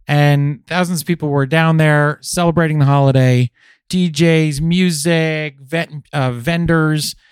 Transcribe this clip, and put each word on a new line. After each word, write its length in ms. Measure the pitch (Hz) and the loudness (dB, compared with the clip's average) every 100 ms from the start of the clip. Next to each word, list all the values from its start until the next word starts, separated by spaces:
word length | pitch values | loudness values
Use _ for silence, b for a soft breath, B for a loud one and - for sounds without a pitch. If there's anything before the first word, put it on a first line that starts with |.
| - | -4
And 580 | 147 147 143 143 131 - | 0 2 2 0 -4 -6
thousands 360 | 170 175 175 | -4 -2 -4
of 40 | - | -4
people 220 | 170 151 | -4 -2
were 180 | 143 135 | -2 0
down 300 | 160 165 160 | 2 2 2
there 420 | 156 147 147 - | 2 2 0 -4
celebrating 580 | - 180 170 160 160 151 | -8 -2 0 2 0 2
the 60 | 139 | 2
holiday. 640 | 139 139 131 127 123 120 b b b _ | 4 4 4 2 2 0 b b b _
D 220 | 185 175 | -2 -2
Js, 500 | 147 170 160 156 139 | 2 2 2 0 -2
music, 1000 | 165 180 180 151 165 165 160 156 151 139 | -2 0 0 0 -2 -2 -2 -4 -8 -12
ven-, 420 | 131 165 151 151 - | -8 -8 -8 -12 -10
uh, 200 | 147 131 | -4 -4
vendors, 800 | 120 131 170 165 165 156 156 147 - b | -4 -4 -2 0 0 2 -2 -4 -10 b